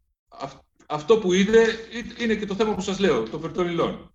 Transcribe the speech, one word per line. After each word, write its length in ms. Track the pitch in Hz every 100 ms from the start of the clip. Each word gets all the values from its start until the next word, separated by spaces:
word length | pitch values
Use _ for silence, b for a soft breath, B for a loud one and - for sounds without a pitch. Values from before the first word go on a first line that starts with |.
| _ _ _
αυ-, 340 | - - - _ _ -
αυτό 300 | 151 151 214
που 160 | 185
είδε, 280 | 180 202 226
ε, 600 | 226 - - 233 226 -
είναι 120 | 233 208
και 100 | 202
το 100 | 196
θέμα 200 | 214 196
που 60 |
σας 180 | 190 190
λέω, 300 | 190 123 110
των 120 | 156
φερτών 260 | 160 165 175
υλών. 460 | 170 117 - -